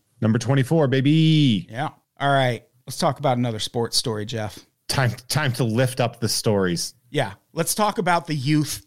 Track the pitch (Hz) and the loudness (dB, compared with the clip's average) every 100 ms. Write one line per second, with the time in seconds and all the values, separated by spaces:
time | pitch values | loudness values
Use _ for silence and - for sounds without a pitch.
0 | _ - 110 117 110 139 131 165 143 131 | _ -4 0 0 2 0 2 2 2 2
1 | 135 156 160 156 143 101 85 110 147 - | 4 4 6 6 4 2 -2 -8 -8 -10
2 | _ - 139 139 131 113 _ _ - - | _ -4 0 2 2 -2 _ _ -14 -2
3 | 170 131 143 123 123 107 - 123 117 - | -2 0 0 0 0 -4 -6 -4 -2 -2
4 | - 107 107 117 104 - - _ - - | -2 -4 -6 -8 -8 -10 -20 _ -6 0
5 | 123 - - 156 151 120 120 110 131 - | 0 -2 -4 -2 -2 0 0 0 0 0
6 | 117 - 107 - - 104 95 85 - - | -4 -2 -4 -2 0 0 0 -2 -6 -12
7 | _ 147 113 95 _ - 165 - 208 196 | _ -6 -6 -8 _ -6 -4 0 -2 0
8 | 175 175 - 151 127 151 151 - | 0 0 0 -4 0 0 0 -6